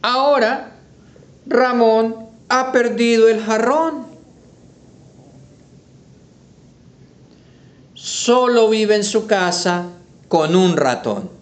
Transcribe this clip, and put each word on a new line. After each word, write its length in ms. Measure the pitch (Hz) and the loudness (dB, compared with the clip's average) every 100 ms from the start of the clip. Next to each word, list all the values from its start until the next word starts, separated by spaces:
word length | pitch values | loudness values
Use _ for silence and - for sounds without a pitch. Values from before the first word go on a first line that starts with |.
Ahora, 720 | 226 254 277 277 220 - - - - - - - - - - | -2 0 0 2 0 -4 -10 -20 -20 -20 -20 -20 -20 -20 -2
Ramón 800 | 240 254 240 226 220 226 220 - - - | 0 2 2 2 2 0 -6 -16 -20 -4
ha 240 | 254 262 | -2 0
perdido 560 | 254 240 202 233 226 226 | 0 0 0 2 4 4
el 120 | 220 | 2
jarrón. 640 | 214 220 240 302 330 285 240 - - - - - - - - - - - - - - - - - _ - - - - - - - - - - - - _ - - _ - - - - | -2 -2 0 0 -2 -6 -14 -20 -20 -20 -20 -20 -20 -20 -20 -20 -20 -20 -20 -20 -20 -20 -20 -20 _ -20 -20 -20 -20 -20 -20 -20 -20 -20 -20 -20 -20 _ -20 -20 _ -20 -20 -20 -20
Solo 720 | - - - - 247 247 240 220 | -18 -12 -6 0 2 2 2 2
vive 260 | 220 208 208 | 2 0 0
en 100 | 202 | 0
su 200 | - - | -4 -2
casa 600 | 202 180 175 180 175 175 - - - - | -2 0 -2 -2 -4 -6 -16 -20 -20 -2
con 260 | 165 156 180 | 0 2 2
un 180 | 185 151 | 2 2
ratón. 540 | 135 120 117 101 92 - | 0 -2 -4 -6 -8 -16